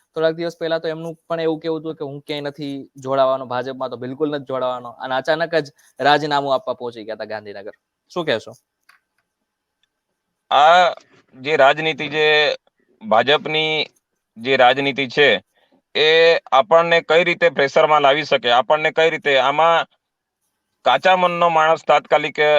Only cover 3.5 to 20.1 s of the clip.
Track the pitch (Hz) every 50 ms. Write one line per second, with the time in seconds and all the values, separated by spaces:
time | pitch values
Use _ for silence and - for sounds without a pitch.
3.5 | 123 127 127 135 131 131 135 127 123 117 127 127 131 135 156 147 151 143 131 131
4.5 | 135 131 127 127 127 123 123 120 117 - - 131 131 131 131 165 156 156 170 160
5.5 | 165 160 147 139 - _ _ _ _ - 131 139 147 147 151 156 147 143 139 139
6.5 | 135 127 - 131 123 - 131 120 117 117 107 110 107 107 107 107 107 107 104 104
7.5 | 98 101 101 104 - _ _ _ _ _ _ _ - 180 165 156 120 110 - 117
8.5 | 113 - _ _ _ _ _ _ _ _ _ _ _ _ _ _ _ _ _ _
9.5 | _ _ _ _ _ _ _ _ _ _ _ _ _ _ _ _ _ _ _ -
10.5 | - 135 147 160 170 180 180 165 - - - _ _ _ _ _ _ 131 127 143
11.5 | 160 143 135 139 147 151 160 160 156 127 151 147 143 156 151 151 151 151 151 139
12.5 | - - _ _ _ _ _ _ _ _ 110 107 107 113 120 131 147 - 202 151
13.5 | 156 156 156 156 156 151 - - _ _ _ _ _ _ _ _ _ 110 113 131
14.5 | 135 127 123 123 131 139 139 139 131 139 139 123 - 147 147 131 104 90 - _
15.5 | _ _ _ _ _ _ _ _ - 113 147 156 160 165 165 165 165 - - -
16.5 | - 135 127 98 165 165 170 170 170 165 160 - 156 165 180 170 175 135 170 -
17.5 | - - 139 131 - 165 156 151 151 151 147 139 139 156 151 - 147 127 113 120
18.5 | 120 123 127 - 156 151 156 156 - - 160 165 156 147 - 147 139 131 123 139
19.5 | 139 151 160 170 170 165 143 - _ _ _ _